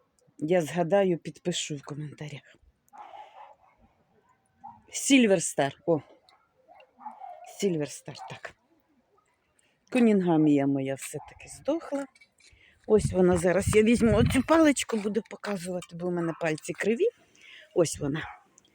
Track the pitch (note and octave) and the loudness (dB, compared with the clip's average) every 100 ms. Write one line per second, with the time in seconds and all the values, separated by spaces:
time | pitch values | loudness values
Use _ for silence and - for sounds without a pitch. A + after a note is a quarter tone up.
0 | _ _ _ - D#3 F3+ C#3+ E3+ E3 G3+ | _ _ _ -8 0 0 0 -2 0 2
1 | F#3+ E3 E3 - F3+ E3+ - C#3+ - C#3+ | 2 -2 -6 -10 -6 -6 -6 -10 -12 -14
2 | D3+ B2 D3 C#3 - _ _ _ _ - | -14 -14 -16 -16 -20 _ _ _ _ -20
3 | - - - - - _ _ _ _ _ | -20 -20 -20 -20 -20 _ _ _ _ _
4 | _ _ _ _ _ _ - - _ - | _ _ _ _ _ _ -20 -20 _ -8
5 | - C4+ A3+ F#3 - - C#3 - - D#3 | 2 4 4 2 -2 -4 -4 -4 -2 -2
6 | - _ _ _ _ _ _ - _ _ | -4 _ _ _ _ _ _ -20 _ _
7 | - - - - - - G3+ D#3+ C#3+ - | -20 -18 -18 -18 -20 -6 -4 -2 -6 -10
8 | - - - C#3 - - _ _ _ _ | -18 -16 -16 -16 -18 -20 _ _ _ _
9 | _ _ _ _ _ _ _ _ _ B3+ | _ _ _ _ _ _ _ _ _ 2
10 | A3+ G3+ F3 D#3+ D#3 C#3+ C#3 C#3 C3+ C3+ | 4 4 4 4 4 4 2 -2 -4 -8
11 | - D3+ - - - - - E4 - C#4 | -10 -14 -14 -20 -20 -10 -4 -4 -6 -8
12 | C#4 _ _ _ _ _ _ _ - G#3+ | -10 _ _ _ _ _ _ _ 2 2
13 | - F#3 F3+ F3+ F3+ F3 - G#3 A3 A3 | 2 4 4 4 2 2 2 4 4 4
14 | A3+ A3+ B3 C4+ A#3+ D#4+ D#4 C4+ - A3 | 4 4 4 2 2 4 4 2 -2 -4
15 | G#3 G#3 - G3+ G#3 G3+ F3 F3+ - E3+ | -4 -6 -8 -10 -8 -8 -8 -10 -10 -8
16 | F3+ F3 E3 D#3 E3 D#3 - D#3+ G3 A#3 | -4 -2 -4 -4 -4 -4 -6 -4 -2 0
17 | A4+ - _ _ - - - - D#3 - | -2 -4 _ _ -20 -20 -6 -2 -2 -2
18 | C#3+ D#3 - - _ _ _ | -6 -6 -10 -16 _ _ _